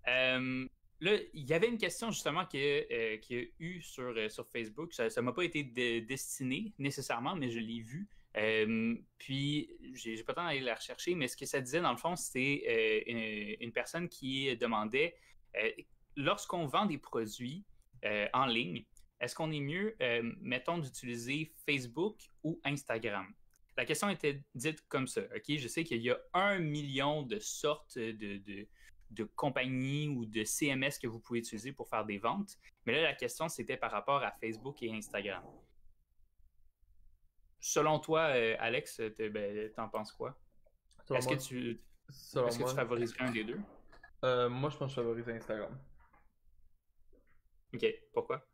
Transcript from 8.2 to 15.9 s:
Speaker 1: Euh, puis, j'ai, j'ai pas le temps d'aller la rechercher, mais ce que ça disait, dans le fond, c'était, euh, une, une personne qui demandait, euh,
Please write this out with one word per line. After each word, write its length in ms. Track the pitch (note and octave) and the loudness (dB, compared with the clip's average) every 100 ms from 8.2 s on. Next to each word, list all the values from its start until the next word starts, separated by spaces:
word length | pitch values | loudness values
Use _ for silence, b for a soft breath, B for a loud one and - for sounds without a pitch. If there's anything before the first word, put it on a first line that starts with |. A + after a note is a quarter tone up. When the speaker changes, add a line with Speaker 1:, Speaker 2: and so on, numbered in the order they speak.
| b G#2+ | b 2
Speaker 1:
Euh, 580 | G#2+ A2 G#2+ A2+ A2+ A#2 - _ | 4 6 4 4 2 0 -6 _
puis, 580 | - C3+ C#3+ D3 - - C3+ | -6 -2 0 0 -2 -12 -14
j'ai, 240 | B2+ A#2 A2 | -10 -8 -6
j'ai 80 | |
pas 80 | A2+ | -4
le 40 | C#3+ | -2
temps 80 | F3 | 0
d'aller 140 | C#3 | 0
la 160 | B2+ A2+ | 0 -2
rechercher, 380 | - - - | -4 -4 -2
mais 140 | F3 B2+ | 0 0
ce 80 | - | -2
que 80 | |
ça 160 | C3+ C#3+ | -2 -2
disait, 220 | B2+ D#3 | 0 2
dans 100 | D#3+ | 2
le 60 | B2+ | 2
fond, 180 | E3 F3 | -2 -2
c'était, 480 | - C3 C3+ C#3 A#2+ | -2 0 2 2 2
euh, 440 | A2+ A2 A2 - | 4 4 4 0
une, 540 | A#2 A2 G#2+ G#2 - A#2 | -2 -2 -4 -6 -6 -4
une 60 | |
personne 360 | B2 A#2 E3 E3+ | -4 -4 -4 -6
qui 480 | - C3 C3+ C#3 A#2+ | -6 -4 -2 0 0
demandait, 580 | A#2+ G#2+ G#2+ C3 E3 B B B - G2+ | 2 2 2 2 2 B B B -8 0
euh, 140 | A2 - - | 0 -2 -16